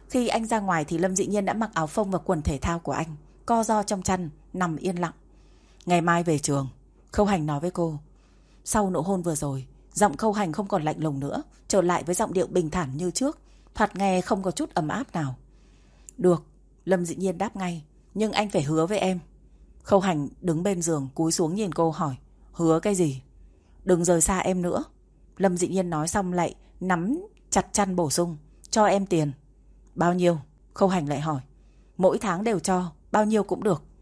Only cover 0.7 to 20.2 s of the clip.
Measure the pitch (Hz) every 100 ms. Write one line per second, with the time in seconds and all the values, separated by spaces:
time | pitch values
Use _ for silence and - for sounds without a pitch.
0.7 | 165 151 165 185 190 180 208 196 208 214
1.7 | - 156 226 202 185 - 175 151 139 -
2.7 | 170 - 139 165 151 - - - 226 220
3.7 | 214 202 196 185 185 165 - - 185 180
4.7 | 156 185 175 170 - - - - - _
5.7 | - - 175 170 170 170 147 151 143 131
6.7 | - - _ _ - 208 190 151 143 175
7.7 | 180 165 151 - - _ _ _ - -
8.7 | 220 196 175 170 196 175 151 147 135 131
9.7 | - - - 214 139 220 208 196 151 196
10.7 | 190 151 - 156 139 139 - 311 _ -
11.7 | 202 175 170 - 180 208 170 170 180 160
12.7 | 185 147 135 180 - 269 320 - - -
13.7 | - 208 180 196 185 180 196 185 - 320
14.7 | - 156 190 269 180 143 131 - _ -
15.7 | - - _ - - 180 165 - - _
16.7 | _ - 185 170 - 190 175 202 196 180
17.7 | 170 - - _ 190 214 - 208 185 143
18.7 | 156 165 208 185 185 - - - - -
19.7 | - - 202 190 156